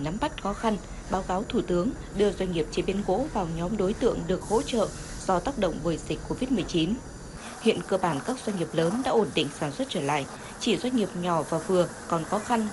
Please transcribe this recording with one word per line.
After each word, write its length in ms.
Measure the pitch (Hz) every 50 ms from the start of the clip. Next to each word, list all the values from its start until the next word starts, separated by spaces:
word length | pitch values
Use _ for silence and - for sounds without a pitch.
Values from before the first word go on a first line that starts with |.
| 139
nắm 120 | 156 180 226
bắt 220 | 294 311 - - -
khó 100 | 196 202
khăn, 240 | - - 220 214 180 - - - - - -
báo 120 | - 190 180
cáo 200 | - 180 190 - -
Thủ 120 | - 208
tướng, 300 | - - 180 175 180 254 320 - - - - 196
đưa 120 | 208 202
doanh 220 | - - 190 180 170
nghiệp 140 | 165 151 -
chế 120 | - 180 160
biến 140 | 202 190 202 208
gỗ 200 | - - 226 277 311 -
vào 160 | 220 180 160 165 165
nhóm 180 | 170 180 220
đối 160 | 208 185 190 226
tượng 260 | - 269 - - - 170 165
được 140 | 185 - -
hỗ 200 | - 208 233 277
trợ 260 | - 254 220 185 160 - - - - - - -
do 140 | - 185 175
tác 180 | - 277 277 233
động 160 | 196 165 151 - 160
bởi 120 | 170 160
dịch 220 | - - - 156 - - -
covid 220 | 156 - 254 269
mười 140 | 262 190 147 -
chín. 220 | - 165 160 180 226 - - - - - - - - - - - - - -
Hiện 160 | 226 - 175 - -
cơ 100 | 196 185
bản 200 | - 170 151 135 -
các 100 | - 254 254 -
doanh 120 | 220 196 175
nghiệp 100 | 160 - -
lớn 200 | 160 165 170 208 254 269
đã 60 | 269
ổn 160 | - 233 202 - -
định 140 | 170 147 143 - -
sản 120 | 160 143 139
xuất 160 | - 269 -
trở 100 | - 180
lại, 260 | 139 139 151 147 135 - - - - - - -
chỉ 160 | - 240 190
doanh 200 | - - 254 262
nghiệp 120 | 240 196 175 - 180 175
nhỏ 220 | 180 170 160 143 -
và 80 | 165 160
vừa 300 | 160 - 190 180 165 - - - - -
còn 160 | 175 165 156
khó 140 | - 190 214
khăn 300 | 214 - 247 226 214 208